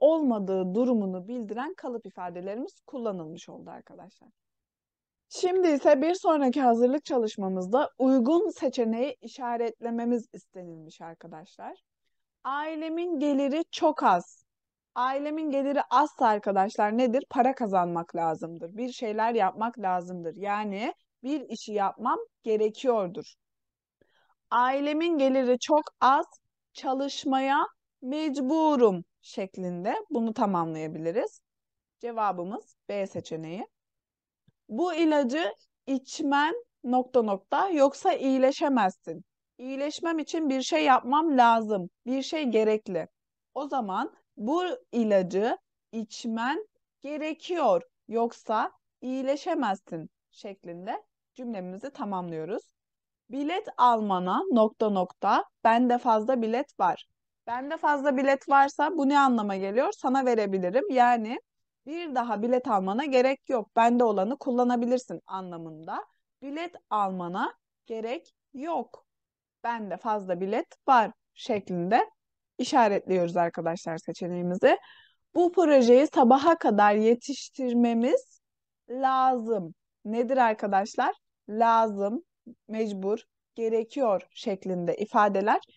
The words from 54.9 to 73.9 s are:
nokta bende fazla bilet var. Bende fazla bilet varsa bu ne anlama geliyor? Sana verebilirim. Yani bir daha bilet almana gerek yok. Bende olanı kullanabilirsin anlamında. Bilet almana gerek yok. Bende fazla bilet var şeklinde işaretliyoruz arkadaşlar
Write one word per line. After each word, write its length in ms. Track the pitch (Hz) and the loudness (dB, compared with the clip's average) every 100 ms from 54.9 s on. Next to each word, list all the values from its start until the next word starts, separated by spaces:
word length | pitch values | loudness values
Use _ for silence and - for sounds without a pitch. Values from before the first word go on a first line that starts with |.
nokta 540 | 190 185 - 196 269 - _ | 0 -2 -2 0 2 0 _
bende 340 | 233 233 247 240 | 2 4 4 2
fazla 440 | 247 220 220 262 | 2 2 2 0
bilet 380 | 220 240 294 - | 0 -2 -4 -2
var. 260 | 180 - - _ _ _ - | 0 0 -8 _ _ _ -10
Bende 300 | 247 277 320 | -8 -6 -2
fazla 400 | 311 285 285 269 | 0 2 2 2
bilet 320 | 277 277 - | 2 0 4
varsa 480 | 277 277 - 294 349 | 4 4 2 -2 0
bu 120 | 269 | 4
ne 100 | 285 | 4
anlama 380 | 269 233 208 190 | 4 2 0 -2
geliyor? 360 | 196 220 330 | -2 0 -2
Sana 340 | - 254 262 254 | -2 -2 0 2
verebilirim. 580 | 226 208 190 180 233 - | 2 0 0 0 -2 0
Yani 500 | 262 240 240 214 302 - _ _ _ 262 | 4 4 4 -2 -8 -12 _ _ _ -12
bir 280 | 339 339 | -10 -6
daha 280 | 254 233 208 | -4 -4 -2
bilet 260 | 240 247 262 | 0 0 0
almana 360 | 202 190 220 | 0 0 -2
gerek 440 | 302 262 262 277 - | 2 6 6 4 -2
yok. 280 | 262 202 233 | -4 0 4
Bende 280 | 233 240 | 6 6
olanı 340 | 233 202 196 285 | 4 4 0 -2
kullanabilirsin 800 | 269 240 247 240 240 254 - 165 - | -2 2 2 2 0 0 -2 -12 -12
anlamında. 800 | 190 180 170 165 156 165 262 440 _ _ _ | -12 -10 -12 -12 -14 -12 -12 -12 _ _ _
Bilet 340 | 175 302 349 - _ | -12 -10 -10 -14 _
almana 640 | 214 196 185 175 190 311 - _ _ - | -2 0 -2 -6 -4 -4 -6 _ _ -12
gerek 480 | 220 226 320 - _ _ | -8 -6 -8 -10 _ _
yok. 520 | 262 311 302 226 - _ _ _ _ _ _ | -12 -6 -6 -6 -14 _ _ _ _ _ _
Bende 320 | 233 233 202 165 | -6 -6 -6 -6
fazla 440 | 226 214 185 175 | -4 -4 -2 -4
bilet 260 | 190 233 339 - - | -2 -4 -6 -4 4
var 240 | 254 214 - _ | 4 4 -2 _
şeklinde 760 | - - 214 196 180 175 240 427 _ _ _ _ - | -12 -4 -4 -4 -4 2 2 2 _ _ _ _ -8
işaretliyoruz 800 | 254 285 220 196 - 185 170 180 | 0 4 4 2 0 0 0 0
arkadaşlar 640 | 170 175 165 175 170 | 0 -2 -4 -4 -6